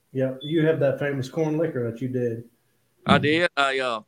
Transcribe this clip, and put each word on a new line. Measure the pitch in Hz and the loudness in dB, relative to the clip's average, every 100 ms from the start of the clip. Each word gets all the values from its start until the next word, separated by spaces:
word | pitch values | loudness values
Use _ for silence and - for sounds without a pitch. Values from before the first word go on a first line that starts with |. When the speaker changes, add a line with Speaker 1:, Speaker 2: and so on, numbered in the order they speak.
| _ | _
Speaker 1:
yep. | 131 131 131 | -4 -2 -4
You | 147 165 156 | -2 2 2
have | 147 | 4
that | 139 131 | 2 0
famous | 143 139 127 | -2 -2 -4
corn | - 156 151 | -2 -2 0
liquor | 165 131 117 | -2 -2 -4
that | 113 | -4
you | 131 | -4
did. | 127 120 113 - _ _ _ _ _ - | -2 -2 -4 -10 _ _ _ _ _ 2
Speaker 2:
I | 139 | 2
Speaker 1:
Mm-hmm. | |
Speaker 2:
did. | 139 160 175 - | 4 2 2 2
I, | 139 131 | 0 2
uh, | 131 113 | -2 -2